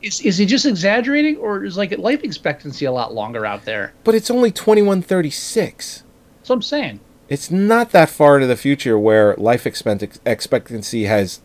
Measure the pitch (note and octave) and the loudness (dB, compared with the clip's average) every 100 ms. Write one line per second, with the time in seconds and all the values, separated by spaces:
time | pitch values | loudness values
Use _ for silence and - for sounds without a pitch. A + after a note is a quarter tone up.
0 | G#3+ - - F3+ G3+ B3+ D4 F#3+ F#3+ A3+ | -8 -4 -2 0 2 2 0 0 0 0
1 | A#3+ D4 D4+ D4+ G#3+ G3+ G3 F3+ G3+ - | 0 0 0 -2 -4 -6 -6 -6 -6 -2
2 | F#3+ C#4+ D4+ D#3+ E3+ C#3+ D3 C3 C#3 B2+ | -2 -2 -4 -6 -6 -6 -10 -6 -4 -4
3 | A2+ A2+ G#2+ A#2 G#2+ G2+ G#2 G#2+ G2 _ | -6 -6 -8 -6 -6 -6 -8 -8 -8 _
4 | - A3 G#3+ B3 A#3+ - - G#3+ G3+ F#3+ | 0 0 0 0 0 0 2 4 4 0
5 | F3 F#3 D#3 - - - F#3 - - - | 0 -2 -2 -6 -6 -4 -4 -6 -16 -16
6 | _ _ _ _ - B3 - D4 G3 G#2 | _ _ _ _ -4 -4 -2 -4 -6 -8
7 | _ _ _ C#3 - F3+ G3+ A3+ A#3 F#3 | _ _ _ -8 -4 0 2 2 4 4
8 | D#3 - D3 C#3+ C3 A#2+ C#3 C#3 C3 A2 | 4 4 6 6 4 0 0 -2 2 2
9 | G#2+ G#2+ G#2 G2 G#2+ A#2+ - - - G#2 | 4 6 4 4 0 0 -2 -4 -4 -4
10 | G#2 - - A2+ - B2+ - A2+ G2+ A#2 | -6 -8 -4 -4 -2 -4 -4 -12 -8 -4
11 | G#2 G#2+ F#2+ - | 0 0 0 -6